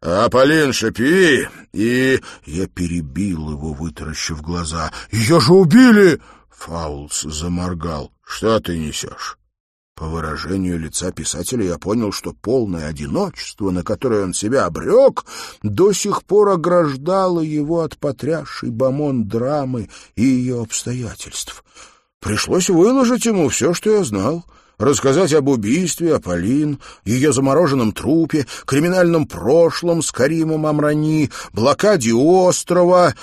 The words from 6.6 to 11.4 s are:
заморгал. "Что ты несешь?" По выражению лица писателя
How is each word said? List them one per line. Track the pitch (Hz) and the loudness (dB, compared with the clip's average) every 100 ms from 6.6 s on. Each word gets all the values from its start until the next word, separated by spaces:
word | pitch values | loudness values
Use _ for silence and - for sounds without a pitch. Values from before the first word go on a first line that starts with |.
| - 85 80 71 73 - | -12 -8 -8 -8 -10 -10
заморгал. | 73 76 87 87 90 87 85 76 65 _ | -8 -8 -4 -4 -4 -6 -6 -8 -10 _
"Что | - - 110 110 | -16 -4 0 0
ты | - 82 | -2 -6
несешь?" | 78 - - - - - _ _ _ _ _ - | -6 -8 -10 -12 -14 -16 _ _ _ _ _ -12
По | 80 | -8
выражению | 82 78 76 78 95 92 85 | -6 -6 -8 -6 -4 -2 -4
лица | 78 - 90 | -6 -8 -8
писателя | 82 76 - | -6 -8 -8